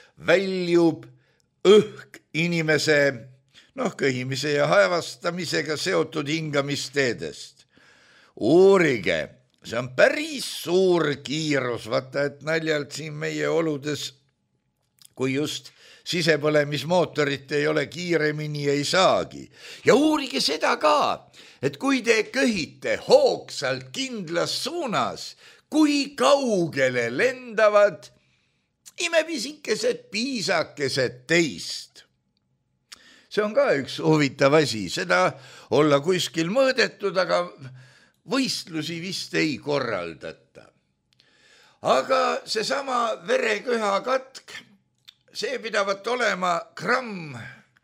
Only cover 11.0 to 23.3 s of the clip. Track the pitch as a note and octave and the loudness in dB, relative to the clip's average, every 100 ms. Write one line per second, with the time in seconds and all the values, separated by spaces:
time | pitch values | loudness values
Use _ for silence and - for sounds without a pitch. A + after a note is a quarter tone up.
11 | D3+ C3 B2 D#3 D#3 C#3 B2 A2 G#2+ C3 | 2 -4 -6 -6 -2 -2 -2 -6 -4 -4
12 | C3 C#3 C#3+ C#3 C#3+ E3 D#3+ D3+ C#3+ - | -4 -4 -4 -4 -4 -4 -2 -4 -4 -10
13 | D#3 D3+ D#3+ D3+ D3 D#3 E3 D3 D3 C#3+ | -12 -10 -8 -4 -2 0 -2 -4 -6 -6
14 | - _ _ _ _ _ _ _ _ _ | -8 _ _ _ _ _ _ _ _ _
15 | - - C3 C3+ D3+ - - _ - - | -20 -6 -4 -2 -4 -8 -14 _ -20 -20
16 | - F3 D#3+ D3 D3+ D3+ D3 C#3+ C#3+ F3+ | -6 -2 2 2 4 2 0 -4 0 0
17 | D#3 D3+ C#3+ C#3 C3+ D3 D3 D#3 C#3 D#3+ | 0 0 -2 -2 -4 -2 0 0 -2 -6
18 | F3 D#3+ D3+ D3+ D3+ D3 C#3+ C#3+ C#3 F3+ | -2 0 0 -2 -6 -4 0 0 0 4
19 | F3 G#2 D#2+ C#2 C2 - - - C#3 A3+ | 4 4 0 -8 -18 -20 -20 -2 4 6
20 | D#4 D4+ C4 C4 - - - - D4+ D4 | 6 0 -2 -4 -2 -2 -2 2 2 2
21 | B2+ - - - - - C#3+ - C4+ C4+ | 2 -2 -8 -20 -20 -6 -6 -2 -2 0
22 | A3+ A3 G#3+ - C4+ G3+ C3+ - A#2+ G#2 | 2 0 0 0 0 0 -6 -8 -4 -4
23 | - C4 B3+ | 4 6 6